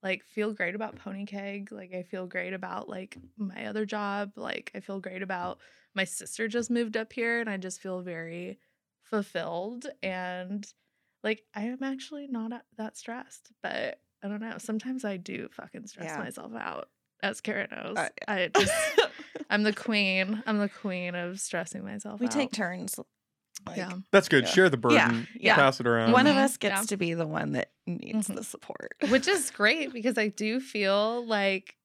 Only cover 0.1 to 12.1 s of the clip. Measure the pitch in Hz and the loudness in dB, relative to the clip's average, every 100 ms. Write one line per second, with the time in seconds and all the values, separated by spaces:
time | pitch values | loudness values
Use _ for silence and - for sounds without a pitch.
0.1 | 185 - - 214 214 175 202 214 - - | -4 -4 -4 -2 0 -4 -2 -6 -8 -10
1.1 | 196 202 202 202 202 202 208 185 180 180 | -8 -8 -8 -8 -10 -10 -14 -8 -8 -6
2.1 | 190 185 185 180 190 185 185 - 190 190 | -6 -4 -4 -4 -6 -6 -8 -8 -10 -10
3.1 | - - - 202 185 214 208 214 214 202 | -16 -20 -6 -6 -6 -6 -4 -4 -2 -4
4.1 | 202 202 - - - - 202 190 196 185 | -4 -6 -8 -6 -6 -8 -14 -10 -10 -8
5.1 | 185 190 185 175 - - _ _ 202 190 | -10 -6 -6 -6 -8 -16 _ _ -4 -2
6.1 | - - - 226 233 233 233 233 220 220 | -4 -10 -6 -2 -2 0 0 0 -2 -4
7.1 | - 233 233 226 196 185 180 190 180 180 | -4 0 0 -2 -4 -6 -8 -8 -6 -6
8.1 | 165 165 170 180 196 _ _ _ _ _ | -8 -8 -8 -10 -12 _ _ _ _ _
9.1 | 220 202 180 165 170 196 240 277 - 190 | -2 -2 -4 -4 -4 -6 -8 -12 -6 -4
10.1 | 185 180 180 185 202 202 - _ _ _ | -4 -4 -6 -6 -6 -8 -18 _ _ _
11.1 | _ 208 220 _ - 214 254 269 269 262 | _ -2 -2 _ -6 -6 -4 -4 -6 -8